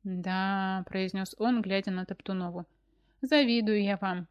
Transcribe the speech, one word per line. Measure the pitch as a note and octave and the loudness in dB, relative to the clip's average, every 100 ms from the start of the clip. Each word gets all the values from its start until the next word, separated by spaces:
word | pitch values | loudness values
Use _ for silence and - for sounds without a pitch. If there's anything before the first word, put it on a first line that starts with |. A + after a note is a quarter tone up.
«Да», | G3+ F#3 F#3 F#3 F#3+ G3 F#3+ F#3+ F#3 | -4 -4 -2 0 0 0 0 -2 -4
произнес | F#3+ F#3+ F#3+ F#3+ - | -2 -2 -2 -6 -2
он, | A3+ A#3+ | 2 2
глядя | G3 G3 G3 | 2 0 0
на | F#3 | -4
Топтунову, | F#3 F#3+ - F#3+ F3 F3 F3 _ _ _ _ _ | -6 -8 -6 -4 -4 -8 -12 _ _ _ _ _
завидую | C4 D4+ B3+ A#3 G#3+ G#3+ | 2 4 6 4 4 2
я | G3+ G3 | 2 0
вам. | F#3+ F3+ E3+ | -2 -4 -8